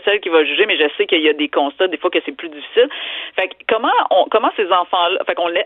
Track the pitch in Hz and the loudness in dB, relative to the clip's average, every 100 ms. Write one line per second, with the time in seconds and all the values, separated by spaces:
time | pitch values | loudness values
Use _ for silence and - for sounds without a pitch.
0 | 202 208 190 165 147 147 214 156 151 - | 0 -2 2 2 2 2 0 2 0 0
1 | 208 170 151 147 147 165 143 - 190 156 | 0 2 2 0 0 0 -2 0 -2 -2
2 | 180 170 - 139 170 147 - - 277 - | -2 -2 -4 -10 -14 -14 -4 0 2 0
3 | - - - - 190 - - 220 269 480 | -10 -10 -8 -6 -6 -6 -2 0 2 0
4 | - 185 - 160 302 - 180 180 175 185 | 2 2 2 2 0 0 0 0 2 0
5 | 175 185 - 175 170 170 | 0 0 -2 -2 -2 -2